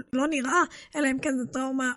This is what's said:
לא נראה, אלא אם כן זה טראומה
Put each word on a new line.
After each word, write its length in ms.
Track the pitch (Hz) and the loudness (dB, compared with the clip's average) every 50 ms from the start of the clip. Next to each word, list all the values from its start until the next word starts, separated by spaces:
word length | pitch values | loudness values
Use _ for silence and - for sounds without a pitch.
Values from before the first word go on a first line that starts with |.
| 247 - | -2 -2
לא 140 | - 254 269 | 0 0 2
נראה, 360 | 311 320 277 247 262 302 359 330 - - - - - - | 2 0 0 0 2 4 4 2 2 0 -12 -20 -8 -2
אלא 140 | 302 294 269 | 0 2 2
אם 80 | 262 262 | 2 0
כן 200 | - 302 269 254 | 0 -2 -2 -2
זה 140 | 247 - | -4 -4
טראומה 400 | - 254 262 269 262 262 262 254 247 | -4 -4 -4 -2 -2 0 0 0 -2